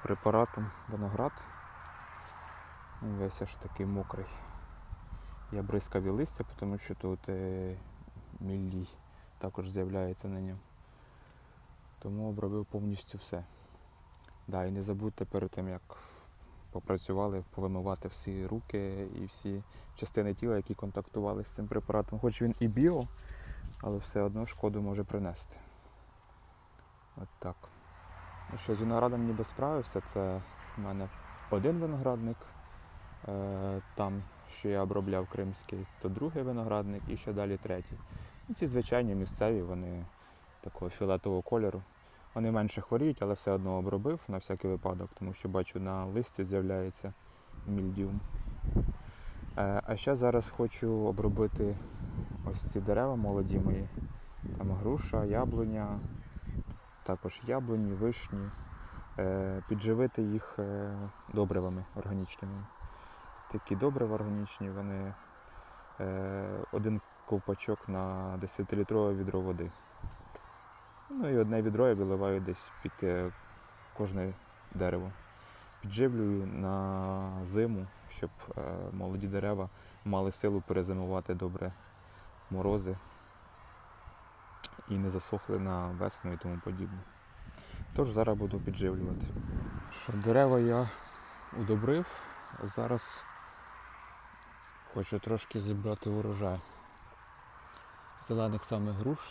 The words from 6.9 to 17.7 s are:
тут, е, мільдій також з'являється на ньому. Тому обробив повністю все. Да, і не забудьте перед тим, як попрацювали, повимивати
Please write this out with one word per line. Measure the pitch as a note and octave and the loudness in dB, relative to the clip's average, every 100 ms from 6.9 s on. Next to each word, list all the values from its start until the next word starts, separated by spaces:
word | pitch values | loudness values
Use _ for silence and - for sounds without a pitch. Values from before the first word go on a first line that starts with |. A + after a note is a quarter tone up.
| G2 | -4
тут, | F#2+ F#2 - | -2 -2 -2
е, | F#2+ F#2+ F#2 F#2 F#2 - - - - - - | -2 0 -2 -2 -4 -10 -16 -16 -16 -14 -8
мільдій | F#2+ G2 F#2 F#2 F#2 - - - - - | -2 -2 0 -2 -4 -10 -20 -20 -20 -8
також | F#2+ - F#2 | -6 -4 -4
з'являється | F#2+ F#2 F#2+ F#2 F#2 G2+ | 0 0 0 0 -2 -4
на | F#2+ | -4
ньому. | F#2 F#2+ - - - - - - - - - - - - - - | -4 -6 -12 -20 -20 -20 -20 -20 -20 -20 -20 -20 -20 -20 -20 -10
Тому | - G#2 A2 | -4 -2 -2
обробив | G#2 G#2 G#2 G2+ | 0 0 0 -2
повністю | G#2+ G#2 G2 - G2 | -2 0 -2 -6 -12
все. | - F2 F2 - - - - - - - - - - | -6 -6 -6 -14 -20 -20 -20 -20 -20 -20 -20 -18 -4
Да, | F#2+ F#2 | 0 0
і | |
не | G2 | 0
забудьте | G2 G2+ G#2+ - - | 0 0 -2 -2 -2
перед | G2+ F#2+ | 0 0
тим, | - F#2+ | -2 -4
як | F2+ - - - - - - - - - | -4 -8 -18 -18 -20 -20 -20 -20 -20 -10
попрацювали, | F2+ - F#2+ - F#2+ G#2 G2 F2+ - | -10 2 0 2 2 2 0 -4 -2
повимивати | F#2+ | 0